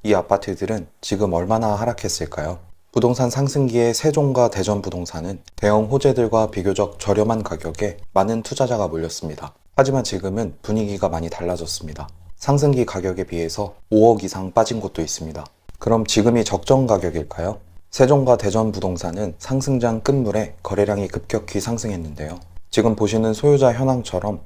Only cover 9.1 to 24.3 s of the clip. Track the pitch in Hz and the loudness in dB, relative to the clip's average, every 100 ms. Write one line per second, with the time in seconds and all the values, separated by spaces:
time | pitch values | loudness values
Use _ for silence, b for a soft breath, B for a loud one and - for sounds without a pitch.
9.1 | - 82 73 - _ - - 135 135 117 | -6 -10 -10 -14 _ -4 2 2 2 -2
10.1 | 95 95 101 101 - - 110 104 98 98 | -4 -4 -4 -6 -8 -4 -2 -2 -2 -2
11.1 | 82 82 - 87 87 82 - 78 76 - | -2 -6 -6 -6 -4 -6 -8 -10 -12 -14
12.1 | - - - - 143 143 123 117 92 95 | -16 -18 -6 0 2 4 2 0 -2 -4
13.1 | 90 90 85 82 - 101 - - 107 113 | -4 -4 -4 -4 -4 -8 -10 2 8 8
14.1 | 110 98 95 92 110 113 113 101 - 80 | 6 0 -6 -2 0 0 -2 -6 -6 -6
15.1 | - 80 78 76 _ - - 113 113 110 | -6 -8 -10 -14 _ -20 -6 2 2 4
16.1 | - 110 117 110 101 - 135 127 101 87 | 4 4 4 2 -2 4 4 4 2 2
17.1 | 80 73 - 90 - - - - - 131 | -4 -6 -6 -6 -6 -14 -20 -14 2 4
18.1 | 143 131 113 104 107 110 98 92 87 90 | 6 4 2 2 0 0 -2 -4 -4 -6
19.1 | 90 104 - - - 135 131 117 113 - | -6 -6 -8 -4 -4 0 0 0 0 0
20.1 | 139 113 101 107 - - 98 101 101 95 | 0 0 -2 -4 -8 -4 0 2 0 -2
21.1 | - - 110 - 101 113 117 110 90 78 | -6 -4 -6 -4 -6 -4 -4 -4 -6 -8
22.1 | 73 78 90 - - - - 113 104 104 | -10 -12 -12 -14 -16 -2 2 2 2 0
23.1 | 110 110 107 147 143 131 117 131 127 - | 2 0 2 4 6 6 4 0 -2 -2
24.1 | 92 101 | -4 -4